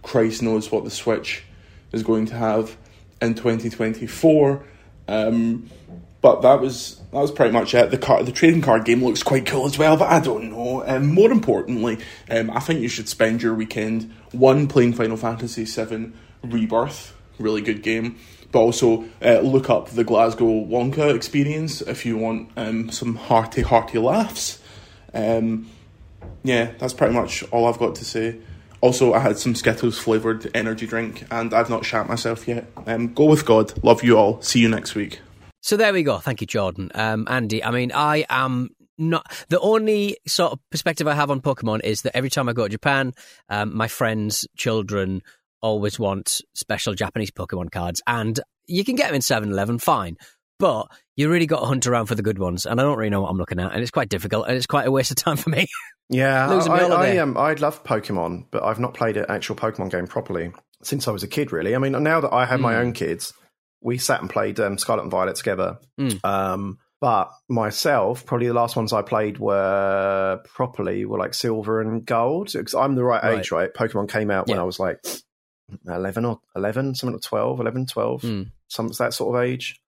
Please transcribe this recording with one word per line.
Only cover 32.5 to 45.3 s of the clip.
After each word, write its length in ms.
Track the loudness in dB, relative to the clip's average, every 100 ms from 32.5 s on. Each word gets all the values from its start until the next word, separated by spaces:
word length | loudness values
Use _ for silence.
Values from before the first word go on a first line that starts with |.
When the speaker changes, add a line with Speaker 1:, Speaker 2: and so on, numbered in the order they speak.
| -6 -6 -14 -6
Speaker 1:
Um, 280 | -2 -2
go 100 | 4
with 220 | 6 6 6
God. 360 | 6 6 2 6
Love 180 | 6
you 140 | 8 8
all. 240 | 6 2
See 180 | 0 4
you 80 | 4
next 280 | 2 -4 -6
week. 260 | -6 -10 -18 -20 -20 _
Speaker 2:
So 140 | -2 2
there 160 | 4
we 120 | 4
go. 160 | 0 0
Thank 200 | -4 -6
you, 80 | -4
Jordan. 420 | -2 -2 -4 -8 -4
Um, 320 | -2 -2 -2
Andy, 320 | -2 -2 -2
I 100 | -2
mean, 200 | -2 -2
I 320 | 0 2 0 0
am 400 | -2 0 -2 -4 _ _ -6
not, 320 | -2 -2 -4 -18 -2
the 100 | 0
only 560 | 2 2 2 0 0 -4 -4
sort 280 | 0 0
of 60 | -2 _
perspective 340 | -6 -4 -2 -2
I 100 | 0
have 140 | 0
on 120 | 0
Pokemon 420 | -2 -2 -2 -2
is 200 | -2 -2
that 120 | -2 -2
every 140 | -2
time 180 | -2 -2
I 60 |
go 100 | -2
to 60 | -2
Japan, 440 | -2 0 0 -2 -6 -20 -20 _
um, 260 | -4 -2 -2
my 140 | -4
friends' 580 | -2 -2 0 -2 -4 -8 -6
children 680 | -2 -2 -2 -2 -2 -4 -8